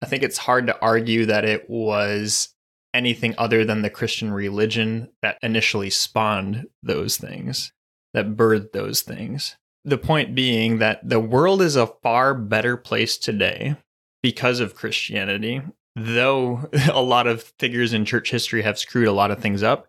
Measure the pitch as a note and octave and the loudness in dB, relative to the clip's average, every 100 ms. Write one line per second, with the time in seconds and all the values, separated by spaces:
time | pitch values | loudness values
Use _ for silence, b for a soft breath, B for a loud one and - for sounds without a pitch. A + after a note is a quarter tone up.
0 | - C#3 C3 - - B2+ A#2+ - A2+ A2+ | -6 -2 -2 -2 2 2 2 0 2 2
1 | A#2 A2+ A2 G#2+ G#2+ G#2+ - A#2 A2 G#2 | 2 2 2 2 2 -2 -4 -4 0 0
2 | G#2 G#2 G#2+ - - _ _ _ _ B2 | 0 -2 -2 -2 -4 _ _ _ _ -2
3 | B2 A2+ A#2 A2 A#2 A2+ A2 G#2+ G#2 - | 0 0 -2 -2 2 2 2 0 -2 -4
4 | A2+ - A2 G2+ G2+ G2+ A2 A2+ A2 A2+ | -6 -4 -4 -4 -4 0 0 0 -2 -4
5 | A#2+ _ G#2+ - A#2+ A2 - G#2+ G2 - | -8 _ -6 -4 -2 0 0 -2 -2 -2
6 | - G#2+ G#2+ G2+ G2 A2 F#3+ _ - C#2+ | -2 0 0 0 -4 -6 -8 _ -4 -4
7 | G2+ - - - - C3 - _ _ _ | -2 -6 -8 -10 -8 -8 -8 _ _ _
8 | _ B2+ G#2 G#2+ A2+ G#2+ G#2 G2 G2+ - | _ -4 -2 2 4 4 0 -6 -4 -4
9 | - - - C#3 - - _ _ D3 C#3 | -6 -10 -10 -8 -10 -12 _ _ -4 -2
10 | A#2+ D#3 C3+ B2+ C3 A2+ A2+ A2+ A2 G2+ | 0 0 0 0 0 2 2 2 2 0
11 | A#2+ A#2 A2+ C3 F3 F#3+ F3 C#3 A2+ - | 0 0 2 4 4 4 4 4 2 0
12 | A#2 A#2+ C3 C3+ G#2 A2 A#2+ B2 - A2+ | 0 4 2 0 0 0 0 -2 -2 -2
13 | A2+ - - G#2+ F#2 - C3+ D3 _ _ | 0 -2 -4 0 0 0 -4 -4 _ _
14 | _ _ B2 - B2 B2 G#2+ - A2+ - | _ _ -4 0 0 0 -2 -4 -6 -4
15 | - G#2+ G2 G2+ A2 C3 D3 - _ - | -4 -4 -4 -4 -4 -6 -10 -18 _ -10
16 | A2 A#2 C3 C3+ B2 A#2+ D3 D3 C3+ - | -2 2 2 2 0 -4 -2 2 2 2
17 | B2+ B2 A#2+ A2+ - _ B2+ A#2+ A#2 A2 | 4 4 4 0 -6 _ -4 0 0 0
18 | G#2+ A#2+ - A#2+ - A2+ G#2+ G2+ - B2 | 0 -2 -2 -4 -2 -2 -2 -2 -4 2
19 | A2 G2 G2+ G2+ G#2+ G2+ G#2+ C#3+ | 2 4 2 2 -2 0 2 0